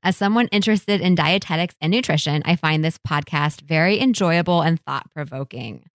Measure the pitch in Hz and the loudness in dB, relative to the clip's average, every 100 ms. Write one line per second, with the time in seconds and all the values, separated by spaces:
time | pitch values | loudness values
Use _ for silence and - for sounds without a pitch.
0 | 185 185 202 220 240 202 202 214 - 202 | -4 0 2 2 2 0 2 0 0 0
1 | 175 170 151 190 - 165 175 - 156 214 | 2 2 4 2 0 -2 -2 -4 -2 0
2 | 254 151 - 147 143 170 156 156 156 - | 0 -2 0 -2 0 0 0 0 0 -4
3 | - 147 147 156 147 - 143 160 170 208 | -4 -4 -2 -2 -2 -4 -4 0 2 2
4 | 262 226 180 170 175 170 160 165 - 139 | 0 2 2 2 2 2 2 0 -2 -8
5 | - - 147 135 139 120 113 104 120 | -8 -12 -10 -10 -10 -10 -12 -14 -20